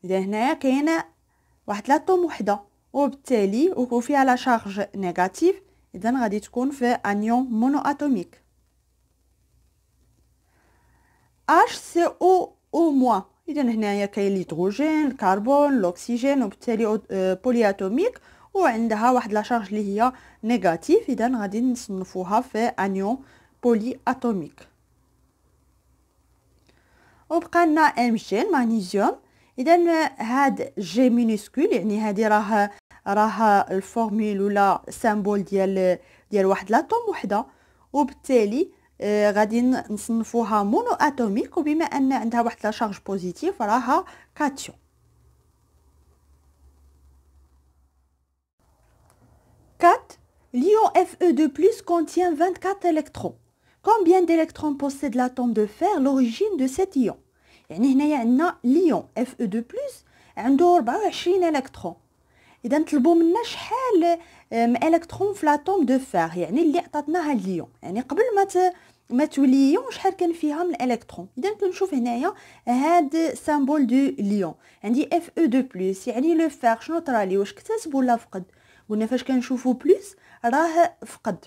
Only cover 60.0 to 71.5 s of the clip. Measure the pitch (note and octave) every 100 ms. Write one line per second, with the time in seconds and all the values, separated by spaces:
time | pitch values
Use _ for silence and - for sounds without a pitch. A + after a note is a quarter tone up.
60 | _ _ _ - A3+ C#4 F4 F4 A#3 E4
61 | G4 - F4 F#4+ E4+ D4 C4+ - F3 -
62 | _ _ _ _ _ _ A#3+ C#4+ D#4+ D4
63 | C4+ E4+ E4 G4+ A#4 - - A#4 C5 F#4+
64 | E4+ E4+ - - _ A3+ A#3 B3 D#4+ E4
65 | - - G4+ G4 D4+ D4 D4 G4 B3 C4
66 | C4 F3+ E3 F3 D#3+ A#3+ D#4+ D#4 - D4
67 | D4 F4 D4+ B3+ F#3 F3 - _ - G3+
68 | C4 E4 B4 G4+ G4 F4+ F#4 F4+ _ _
69 | _ A#3+ D4+ C#4 C4+ C4+ C4+ F#4 B4+ -
70 | F#4+ F#4 F4 E4 D4+ D4 F4+ D4+ B3+ A#3
71 | - - G3 - F#4+